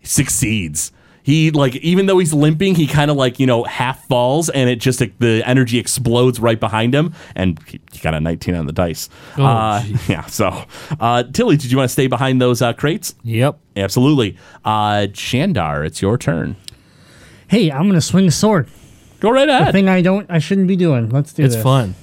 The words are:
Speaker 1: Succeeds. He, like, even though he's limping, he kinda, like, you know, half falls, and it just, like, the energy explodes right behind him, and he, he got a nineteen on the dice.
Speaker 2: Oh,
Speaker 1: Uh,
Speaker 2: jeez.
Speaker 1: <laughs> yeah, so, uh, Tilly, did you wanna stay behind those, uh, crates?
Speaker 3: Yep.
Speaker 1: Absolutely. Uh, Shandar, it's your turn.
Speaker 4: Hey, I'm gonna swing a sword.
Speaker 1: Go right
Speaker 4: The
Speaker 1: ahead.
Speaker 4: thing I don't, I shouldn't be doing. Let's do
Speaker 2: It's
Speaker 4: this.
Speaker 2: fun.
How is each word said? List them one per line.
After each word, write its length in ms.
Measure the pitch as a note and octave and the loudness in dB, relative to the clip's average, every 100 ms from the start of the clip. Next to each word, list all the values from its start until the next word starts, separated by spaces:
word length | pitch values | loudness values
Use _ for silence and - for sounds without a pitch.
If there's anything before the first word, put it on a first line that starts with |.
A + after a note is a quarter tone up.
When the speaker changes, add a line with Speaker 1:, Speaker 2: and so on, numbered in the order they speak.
Speaker 1:
Succeeds. 880 | - - C#3 - G#2+ A2 E2 D2 - _ _ _ | -2 -2 -2 -2 -2 -2 -4 -8 -10 _ _ _
He, 260 | - D#3 D#3+ | 0 2 2
like, 240 | D#3 C3+ B2+ | 2 0 0
even 300 | D#3+ F3+ G3 | 0 2 4
though 120 | F#3+ | 2
he's 140 | F3 | 2
limping, 420 | D3+ D3+ D#3+ G3 | 2 2 2 2
he 120 | E3+ C#3+ | 2 2
kinda, 280 | D3+ D3 | 0 0
like, 240 | C#3+ B2+ - | 2 0 0
you 80 | C3 | 2
know, 160 | A#2+ | 2
half 420 | A#2 - B2 C3+ - | -2 -4 -6 -6 -2
falls, 400 | B2 B2 D3 E3 | 0 2 0 -2
and 180 | C#3 B2 | 0 0
it 120 | A#2+ | 0
just, 200 | C3 B2 | -2 0
like, 160 | A2+ - | -4 0
the 220 | A#2+ A2 A#2 | 0 2 2
energy 320 | C3 A#2+ A#2+ | 2 2 0
explodes 640 | - - A2+ A#2+ B2+ A2+ | -2 -4 0 2 2 2
right 180 | A#2 A2 | -2 0
behind 360 | A2 A2 A#2 | -2 0 0
him, 200 | C#3 F3 - - - | 0 0 -6 -14 -4
and 240 | F#2 D#2+ - | -2 -2 -10
he, 140 | - _ | -20 _
he 80 | - | -8
got 120 | - | -4
a 60 | D#2 | -2
nineteen 340 | D#2+ E2 - F2 | -4 -4 -4 -4
on 100 | D2 | -4
the 60 | |
dice. 360 | E2+ F2 D#2 - - - - | -4 -4 -4 -12 -18 -14 -2
Speaker 2:
Oh, 60 | |
Speaker 1:
Uh, 380 | C3+ A2+ A2 G#2 | 0 2 0 -2
Speaker 2:
jeez. 260 | G#2+ G2+ - | -4 -6 -4
Speaker 1:
<laughs> 0 | |
yeah, 180 | E2 - | -4 -4
so, 380 | - F#2+ F2 - - - D3+ | -2 -2 -2 -14 -20 -12 -4
uh, 240 | A#2 A#2+ | 0 0
Tilly, 340 | B2 C#3 A#3+ D3+ | -2 -2 2 2
did 140 | B2 | 2
you 60 | C3 | 0
wanna 120 | B2+ | 0
stay 200 | - C3+ | 0 -2
behind 320 | B2 C3+ C3 | 0 0 2
those, 180 | B2 A#2+ | 2 2
uh, 120 | A#2+ | -2
crates? 420 | A2+ C#3+ - - - | -2 -4 -4 -8 -12
Speaker 3:
Yep. 360 | A#2 A2+ C3+ - _ - | -6 0 0 -2 _ -6
Speaker 1:
Absolutely. 600 | G2 - C3 D3 G#2 - - - | -2 2 2 2 0 -6 -20 -8
Uh, 420 | - G#2+ G#2 G#2 G2+ | -2 0 0 0 -2
Shandar, 720 | G2+ - B2 F#3 C3 D#2 D2 D#2 | -6 -6 -2 0 -2 -2 -4 -6
it's 160 | - | -2
your 160 | F#2+ A#2+ | -2 0
turn. 380 | - E2 D#2 G2 - - _ _ - - - - - | -2 -4 -6 -10 -16 -20 _ _ -20 -20 -20 -20 -2
Speaker 4:
Hey, 240 | G#3 E3+ | 0 0
I'm 160 | C#3 G3+ | 0 0
gonna 140 | F3+ | 2
swing 260 | - F3+ F#3+ | 2 2 2
a 40 | |
sword. 360 | - G#3+ G3 B2 - - - - - | 2 2 2 -2 -12 -20 -20 -20 -4
Speaker 1:
Go 100 | G#3 | 0
right 160 | B3+ D4+ | 2 2
Speaker 4:
The 100 | B3+ | 2
Speaker 1:
ahead. 120 | C4 | 2
Speaker 4:
thing 160 | F#3+ F#3+ | 2 4
I 140 | F#3 | 4
don't, 240 | F3+ G3 - | 2 0 0
I 120 | E3+ | -4
shouldn't 260 | - G3 F#3 | 0 0 2
be 80 | F#3+ | 2
doing. 320 | F3 B2+ A2 | 2 2 0
Let's 220 | C3 C#3+ | -2 -2
do 120 | - | 0
Speaker 2:
It's 100 | C#3 | 2
Speaker 4:
this. 80 | A2+ | 2
Speaker 2:
fun. 320 | A#2 C3+ G#2 F#2 | 2 2 0 -8